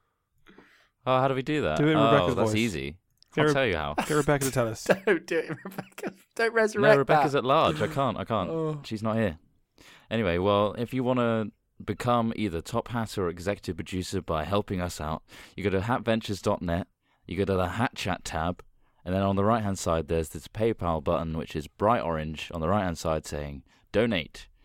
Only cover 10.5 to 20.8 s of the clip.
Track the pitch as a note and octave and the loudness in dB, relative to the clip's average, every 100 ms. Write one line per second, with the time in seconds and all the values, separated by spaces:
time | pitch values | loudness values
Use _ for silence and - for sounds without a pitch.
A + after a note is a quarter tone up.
10.5 | G2+ G#2 G#2 A#2+ B2+ B2 B2+ A#2 A2+ G#2 | 4 2 -2 -4 -2 0 2 2 0 -2
11.5 | - _ - G2 G2+ B2 A#2+ A2+ - G#2 | -8 _ -10 -8 -4 2 2 2 -2 -2
12.5 | E2 - A#2 - A#2+ A2+ - F2 F2 F2 | -4 -4 -6 -4 -4 -4 -2 -2 -2 -4
13.5 | G2+ - E2+ D#2+ F#2 F2 F#2+ - D#2+ D2+ | -4 -6 -8 -6 -6 -4 -6 -2 -4 0
14.5 | G2+ - F#2+ F2 - D2+ D#2 - - - | -2 0 -4 -4 -6 -6 -6 -10 -20 -16
15.5 | - G2 F#2+ A2 B2+ A#2 A2+ - G2 G#2+ | -4 0 0 0 -2 0 -2 -2 -4 -2
16.5 | G2+ F2 E2+ - _ _ _ - F2 F#2+ | -2 0 -2 -4 _ _ _ -6 -2 0
17.5 | F#2+ F2 E2+ A#2 - G2+ - - E2 E2 | 0 0 -2 -4 -4 -6 -6 -6 -4 -2
18.5 | F2+ - _ _ _ - F#2+ G2 G2 G2+ | -4 -12 _ _ _ -4 0 2 2 2
19.5 | A#2 G#2 F#2+ - E2 D2+ E2 D#2+ D#2 - | 2 0 -2 0 0 0 -2 -2 -8 -12
20.5 | G#2 A2+ G#2+ | -2 -2 0